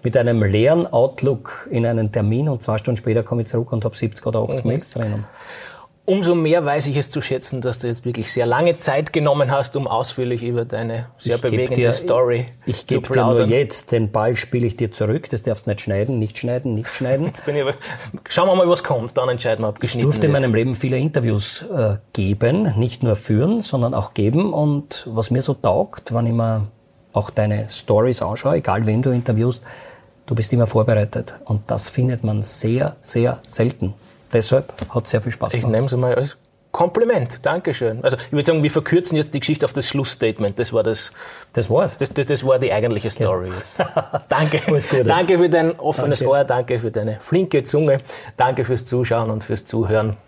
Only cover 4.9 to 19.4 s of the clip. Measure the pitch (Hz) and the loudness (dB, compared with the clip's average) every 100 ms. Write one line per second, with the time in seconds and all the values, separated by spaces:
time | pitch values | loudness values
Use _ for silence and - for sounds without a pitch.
4.9 | 120 110 107 104 - - - - - - | -6 -4 -4 -8 -16 -20 -18 -18 -20 -20
5.9 | _ - 190 175 175 156 170 147 147 147 | _ -2 0 2 2 4 2 2 0 0
6.9 | 139 139 151 - 127 - 131 123 120 123 | -2 -2 -4 -4 -4 -4 -4 -4 -4 -4
7.9 | 117 123 117 107 - 117 123 170 170 - | -4 -4 -4 -4 0 2 4 2 2 0
8.9 | 139 151 165 147 143 131 139 123 139 131 | 0 0 0 2 2 2 2 0 -4 -2
9.9 | 110 127 - 123 120 120 120 117 110 113 | -2 -2 -4 -4 -2 -2 -4 -4 -4 -4
10.9 | 113 117 - 120 120 127 113 127 127 120 | -6 -10 -10 -4 -2 0 0 0 2 2
11.9 | 117 - 120 123 120 120 - - 113 - | 2 2 2 4 0 -2 -8 -8 -6 -2
12.9 | - - 131 123 120 104 120 123 - - | -4 0 2 4 4 4 2 2 -4 -2
13.9 | 120 107 107 107 120 - 123 117 - 113 | 0 0 0 0 0 -2 -2 -2 -2 -4
14.9 | - 107 139 - 117 - 107 - 104 - | -2 -2 -2 -4 -6 -4 -4 -4 -4 -2
15.9 | 98 104 127 107 - 120 123 139 107 113 | -2 0 0 -2 -4 -4 -2 -2 -4 -4
16.9 | - 127 135 175 - - 143 131 - - | -6 -2 0 -2 -4 -4 -2 -2 -4 -10
17.9 | 127 - - - - 190 185 175 170 - | -12 -12 -14 -4 0 4 4 4 2 2
18.9 | 131 117 - 127 123 | -2 0 -2 0 0